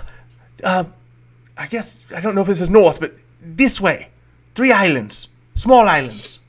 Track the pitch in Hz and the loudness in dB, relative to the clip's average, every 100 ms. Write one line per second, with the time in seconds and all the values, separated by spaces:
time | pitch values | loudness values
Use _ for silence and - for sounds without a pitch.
0 | - - - _ _ - - 185 165 - | -10 -18 -20 _ _ -8 -2 -2 -4 -10
1 | _ _ _ _ _ - - 233 208 - | _ _ _ _ _ -16 -10 -10 -10 -16
2 | - - 202 196 196 180 175 214 180 - | -18 -8 -4 -2 0 -2 2 6 6 2
3 | 156 - _ _ 170 160 262 - 190 143 | -6 -12 _ _ -10 0 0 0 -2 -2
4 | - _ _ _ _ - 262 214 190 135 | -8 _ _ _ _ -2 2 2 2 0
5 | 104 - - _ _ - 226 254 214 156 | -4 -8 -10 _ _ -4 4 4 6 2
6 | 131 104 - - | -2 -10 -14 -16